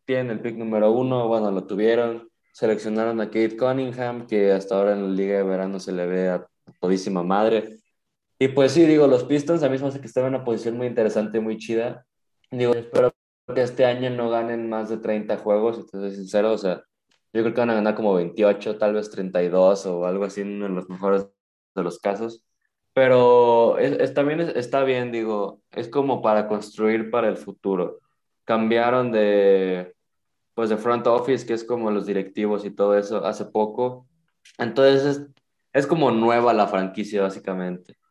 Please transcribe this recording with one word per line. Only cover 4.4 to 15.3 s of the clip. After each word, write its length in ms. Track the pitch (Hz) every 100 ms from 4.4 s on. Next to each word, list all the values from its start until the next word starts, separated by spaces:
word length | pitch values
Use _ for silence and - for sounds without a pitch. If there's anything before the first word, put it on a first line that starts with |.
| 101
hasta 240 | 98 - 98
ahora 160 | 101
en 80 | 104
la 40 | 98
Liga 220 | 95 98 101
de 80 |
Verano 340 | 95 95 95 98
se 140 | 95
le 140 | 92 90
ve 220 | 92 92
a 160 | 90 - _ - _
todísima 420 | 90 95 101 92
madre. 540 | 87 98 110 110 110 110 _ _ _ _ _ _
Y 100 | 131
pues 240 | 135 135
sí, 120 | 151
digo, 220 | 160 151 143
los 180 | 127
Pistons 380 | 127 147 143 170
a 60 | 139
mí 100 | 131
se 60 |
me 40 | 139
hace 120 | 131
que 60 | -
están 160 | 131
en 100 | 131
una 100 | 131
posición 320 | 123 110 117 120
muy 120 | 123
interesante, 500 | 117 110 107 107 110
muy 160 | 110 110
chida. 480 | - 113 120 127 _ _ _ _ _
Digo, 240 | 127 123
yo 60 | 120
espero 320 | 117 135 123 - _ _ -
que 80 | 127
este 220 | 123 123 123
año 240 | 123 127
no 180 | 123 117
ganen 380 | 117 117 117 113
más 200 | 110 110
de 80 | 110
treinta 420 | 110 107 104